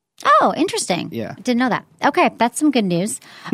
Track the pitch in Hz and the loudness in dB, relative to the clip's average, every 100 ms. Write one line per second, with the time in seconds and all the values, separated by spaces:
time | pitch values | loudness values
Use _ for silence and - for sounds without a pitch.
0 | _ - 480 605 233 - 349 427 - 269 | _ -4 2 4 4 0 -2 -4 -4 -4
1 | - 113 107 143 - 240 254 180 - - | -4 -8 -10 -8 -2 0 0 -2 -6 -4
2 | 262 359 285 - 233 - 302 254 196 170 | -2 2 0 2 -2 0 2 2 0 0
3 | 208 - - - - | -2 -8 -16 -14 -2